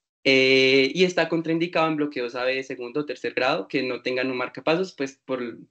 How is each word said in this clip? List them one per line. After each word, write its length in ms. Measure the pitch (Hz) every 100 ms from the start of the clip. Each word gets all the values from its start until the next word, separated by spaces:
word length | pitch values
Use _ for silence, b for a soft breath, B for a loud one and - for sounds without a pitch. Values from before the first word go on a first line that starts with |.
| _ _
Eh, 640 | 139 135 131 135 131 135 131
y 120 | 165
está 240 | 180 175 165
contraindicado 580 | 165 165 165 175 175 160
en 100 | 151
bloqueos 380 | 147 143 120
A 80 | 123
B 140 | 127 131
de 80 |
segundo 360 | 135 127 120 147
o 60 | 147
tercer 280 | 127 120
grado 340 | 123 127 170 196
que 160 | 190
no 180 | 127 120
tengan 260 | 127 127 131
un 100 | 123
marcapasos, 540 | 123 - 151 165 185
pues, 260 | - 135 -
por 340 | - 127 120 104 -